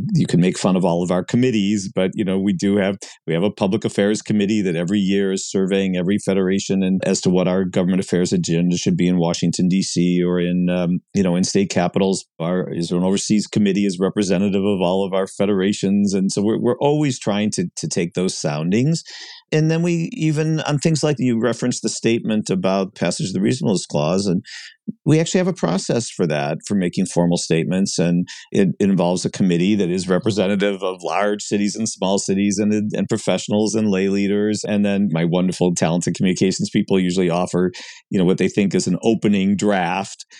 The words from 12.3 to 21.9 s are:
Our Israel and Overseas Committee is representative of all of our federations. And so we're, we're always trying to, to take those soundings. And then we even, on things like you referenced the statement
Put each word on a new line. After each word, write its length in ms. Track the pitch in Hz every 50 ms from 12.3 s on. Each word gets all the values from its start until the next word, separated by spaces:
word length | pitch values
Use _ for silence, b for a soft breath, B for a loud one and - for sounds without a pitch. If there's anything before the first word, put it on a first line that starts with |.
| _ -
Our 340 | 82 85 90 92 90 - -
Israel 280 | 82 85 82 92 87
and 60 | 90 92
Overseas 400 | 98 101 - - 107 104 101 -
Committee 360 | - 107 104 101 95 101 101
is 140 | 101 90 87
representative 640 | 95 92 - 104 104 90 95 90 101 104 92 101 95
of 160 | 101 104 90
all 240 | 90 87 92 95 98
of 80 | 95 92
our 140 | 95 95
federations. 880 | 92 - - 101 98 104 95 92 101 104 - - 98 98 101 101 101 92
And 160 | 98 95 98
so 100 | - 104
we're, 200 | 101 107 - 107
we're 180 | 110 117 123 -
always 400 | - 143 147 151 151 143 123 -
trying 320 | - 113 101 104 104 107 -
to, 140 | - 92 90 - -
to 100 | - 78
take 260 | - 98 87 85 -
those 240 | - 92 95 - -
soundings. 640 | - 78 73 76 78 87 95 113 127 151 165 160 - B B B B B B B B B -
And 160 | 156 156 156
then 120 | 160 165 170
we 280 | 175 170 170 165 - -
even, 480 | - 160 156 151 147 160 160 160 156
on 180 | - - 151 139
things 240 | - 170 160 139 -
like 140 | 151 147 -
you 220 | 131 127 117 113
referenced 420 | 110 123 113 - - 123 120 - -
the 60 |
statement 640 | 110